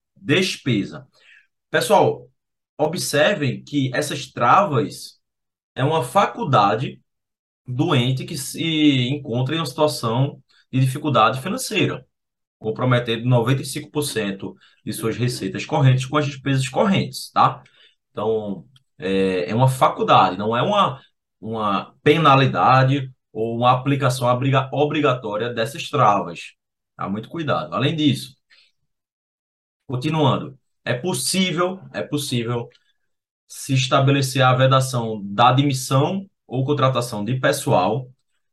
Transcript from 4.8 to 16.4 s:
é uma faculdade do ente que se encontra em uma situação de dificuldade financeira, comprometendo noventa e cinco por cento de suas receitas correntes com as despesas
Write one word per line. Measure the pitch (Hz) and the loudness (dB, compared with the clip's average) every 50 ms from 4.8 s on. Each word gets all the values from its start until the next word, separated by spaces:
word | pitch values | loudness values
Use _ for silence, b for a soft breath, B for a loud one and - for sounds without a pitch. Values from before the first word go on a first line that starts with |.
| 98 87 - - - - - _ _ _ _ _ _ _ _ _ _ _ _ | -2 -2 -6 -12 -16 -18 -20 _ _ _ _ _ _ _ _ _ _ _ _
é | 123 135 | -2 0
uma | 147 160 160 156 | 0 0 0 -2
faculdade | - - 196 - - - 240 226 156 127 107 98 101 104 117 143 190 - - _ _ _ _ _ _ _ _ _ _ _ _ _ | 0 2 2 2 2 -2 -6 -2 0 2 4 4 4 2 0 -4 -8 -10 -14 _ _ _ _ _ _ _ _ _ _ _ _ _
do | - 127 123 160 175 151 | -8 -4 -2 0 2 2
ente | 123 120 131 131 131 - | 2 2 0 0 -2 -4
que | - 170 | -8 -10
se | 135 - - - - 156 165 160 156 151 147 139 127 120 123 | -10 -10 -10 -8 -6 -4 -2 0 2 4 4 4 2 0 -2
encontra | 147 - 101 101 113 123 131 131 156 | -4 -4 -6 -4 -4 -2 -2 -2 -2
em | 165 | -4
uma | 160 | -4
situação | - - 160 151 151 - - - 113 113 127 139 143 - - _ b b b b b | -4 0 0 0 0 0 -2 -4 -2 0 0 0 0 -2 -8 _ b b b b b
de | - 131 | 0 0
dificuldade | 135 131 - 147 - 151 120 113 110 110 123 131 | 0 0 0 -2 -2 2 4 4 4 4 2 -2
financeira, | - 185 226 262 - - 208 185 131 92 87 - - _ _ _ _ _ _ _ _ _ _ _ | -6 -6 -6 -6 -6 -4 -2 -2 0 -2 -2 -6 -12 _ _ _ _ _ _ _ _ _ _ _
comprometendo | - 110 110 - 123 127 123 120 101 113 117 110 117 | -8 -6 -4 -2 0 2 2 2 0 -2 -4 -2 0
noventa | 127 127 117 113 131 135 - - | 2 2 2 4 2 0 0 -2
e | |
cinco | - - 151 - - | -6 -10 -10 -12 -6
por | - 147 143 | -6 -4 -4
cento | - - 110 104 101 98 98 98 95 b b b b b b _ | -2 -4 -4 -4 -4 -6 -8 -10 -14 b b b b b b _
de | 113 101 | -10 -8
suas | - - 110 104 | -4 -4 -4 -2
receitas | 104 123 123 - - 101 95 - - - | -2 -2 -2 -2 -4 -6 -6 -6 -8 -6
correntes | - 156 151 135 131 127 127 - | -2 0 4 4 4 4 2 0
com | - 151 | -2 -2
as | 151 147 | 0 0
despesas | 139 - - | -2 -4 -6